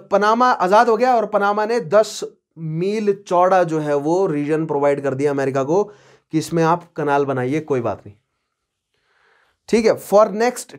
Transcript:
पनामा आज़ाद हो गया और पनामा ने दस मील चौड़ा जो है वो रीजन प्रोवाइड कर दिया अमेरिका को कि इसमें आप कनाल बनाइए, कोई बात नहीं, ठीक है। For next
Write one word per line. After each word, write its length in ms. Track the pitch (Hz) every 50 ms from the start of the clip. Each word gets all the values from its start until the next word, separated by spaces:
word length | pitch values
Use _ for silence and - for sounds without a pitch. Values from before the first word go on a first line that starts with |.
| - -
पनामा 400 | 196 196 208 214 226 240 254 254
आज़ाद 380 | 240 - 185 180 202 220 240 233
हो 80 | 220
गया 200 | 208 247 262 247
और 100 | 226 208
पनामा 400 | 202 214 196 202 202 208 214 214
ने 140 | 220 240 240
दस 400 | 180 147 196 214 214 - - - 214 214 - _ _ _ _ 160
मील 540 | 165 156 156 165 185 196 214 226 208 202 196 202 -
चौड़ा 360 | - 180 175 180 185 190 180 180
जो 140 | 160 160 156
है 140 | 151 147 147
वो 180 | 143 143 156 170 190 196
रीजन 380 | 170 147 147 147 143 156 151 160
प्रोवाइड 360 | 156 147 139 143 143 143 143
कर 120 | 135 135 131
दिया 160 | 131 143 147
अमेरिका 320 | 139 139 135 135 131 135 131
को 180 | 143 170 202 202
कि 540 | 202 - - _ _ _ _ _ _ 156 156
इसमें 240 | 147 - 160 165
आप 300 | 165 160 175 165 - _ _
कनाल 280 | 165 147 143 143 143 143
बनाइए, 360 | 135 131 127 123 127 151 156
कोई 200 | 156 - 139 123
बात 220 | 113 104 95 - -
नहीं, 100 | 107 - _ _ _ _ _ _ _ _ _ _ _ _ _ _ _ _ _ _ _ _ _ _ _ _ _ _ _ _ _ _ -
ठीक 180 | 208 233 220
है। 60 | 196 - -
For 240 | - - 190 208 220 202 190
next 400 | 214 233 247 240 - - - -